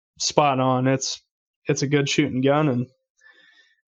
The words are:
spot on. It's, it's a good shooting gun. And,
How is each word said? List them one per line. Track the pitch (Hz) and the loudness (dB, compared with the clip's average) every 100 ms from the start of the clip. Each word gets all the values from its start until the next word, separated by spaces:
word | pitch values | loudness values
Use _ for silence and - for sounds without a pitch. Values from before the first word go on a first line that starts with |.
| _ - | _ -8
spot | - - 147 131 | -4 2 2 2
on. | 131 127 131 | 0 0 0
It's, | 135 - - _ _ _ _ - | -2 -4 -12 _ _ _ _ -6
it's | 147 | -4
a | 139 | 0
good | 143 143 | 0 0
shooting | - 143 127 | 0 0 0
gun. | 135 147 156 | 2 2 2
And, | 123 127 _ _ _ _ _ _ _ _ _ | 0 -4 _ _ _ _ _ _ _ _ _